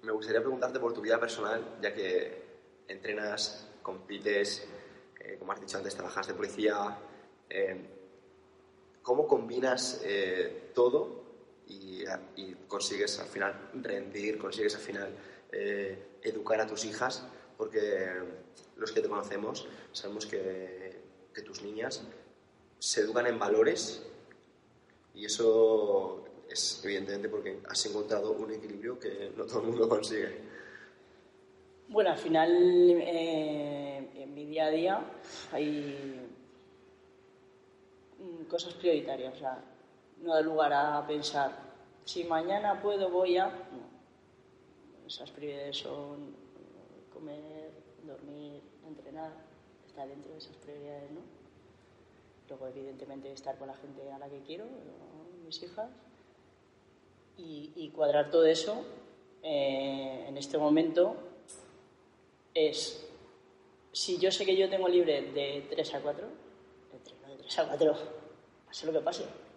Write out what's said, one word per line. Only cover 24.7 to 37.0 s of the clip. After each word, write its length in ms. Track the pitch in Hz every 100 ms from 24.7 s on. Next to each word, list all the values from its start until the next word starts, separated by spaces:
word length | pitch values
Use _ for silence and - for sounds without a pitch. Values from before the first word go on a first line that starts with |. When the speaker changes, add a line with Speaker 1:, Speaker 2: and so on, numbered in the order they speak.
| _ _ _ _
Speaker 1:
y 120 | 98 104
eso 1000 | - 113 110 113 110 104 98 95 92 - - -
es 320 | - - -
evidentemente 460 | 98 98 98 101 104
porque 300 | 107 98 95 -
has 160 | - 110
encontrado 480 | 104 104 104 104
un 180 | 107 107
equilibrio 480 | 110 107 98 113 127
que 320 | 107 98 98 -
no 80 | -
todo 160 | 117
el 60 | 110
mundo 200 | 117 113
consigue. 500 | 110 - 107 92 - - - - - - - - - - _ - - - - -
Speaker 2:
Bueno, 220 | 214 190
al 60 | 151
final, 340 | 160 160 165
eh, 1600 | 175 180 175 175 175 175 170 165 160 151 151 147 143 143 139 131 139
en 180 | 139
mi 120 | 143 147
día 200 | 156 156
a 40 |
día 280 | 156 175 202 311 - - - -
hay, 760 | - 151 151 143 139 139 131 120 - - - - - - -